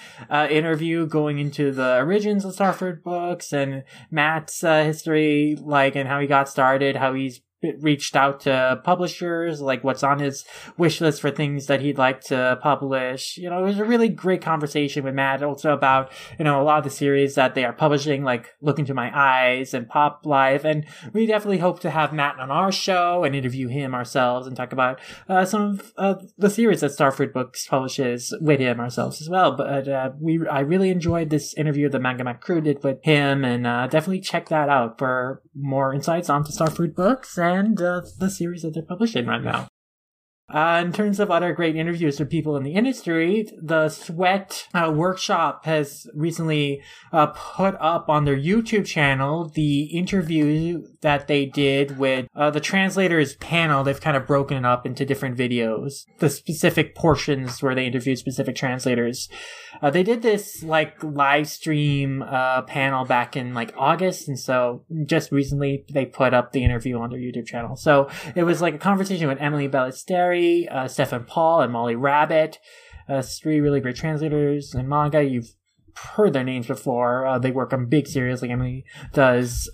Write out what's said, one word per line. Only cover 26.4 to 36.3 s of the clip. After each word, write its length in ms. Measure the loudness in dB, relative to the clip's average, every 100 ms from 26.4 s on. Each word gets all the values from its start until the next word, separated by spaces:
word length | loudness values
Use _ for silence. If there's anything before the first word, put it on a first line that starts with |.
| 2
series 320 | 4 2 4
that 100 | 0
Starfruit 400 | 2 2 2 -2
Books 340 | -2 -6 -8 -2
publishes 720 | -2 -2 -2 -2 -2 -6 -2
with 180 | 2 2
him 220 | 2 0
ourselves 400 | -4 -4 -4 -6
as 80 | -2
well. 260 | 2 2 2
But, 320 | -2 -2 -2
uh, 220 | -2 -4 -4
we, 260 | -2 -2 0
I 80 | -2
really 300 | 0 2 2
enjoyed 400 | 0 0 -2 0
this 240 | -2 -2
interview 340 | -4 -2 0 0
the 100 | 0
Manga 280 | -2 -2 -6
Mac 160 | -6
crew 180 | -2 0
did 240 | 0 0
with 180 | -2 -2 2
him, 400 | 4 4 2 0
and, 200 | 0 -2
uh, 220 | -2 0
definitely 320 | 0 0 -4
check 300 | -4 -6 -2
that 180 | 0 2
out 320 | 2 0 -2
for 420 | -2 -2 -4 -8 _ -8
more 380 | -2 0 0
insights 360 | -2 -2 -2
onto 220 | 0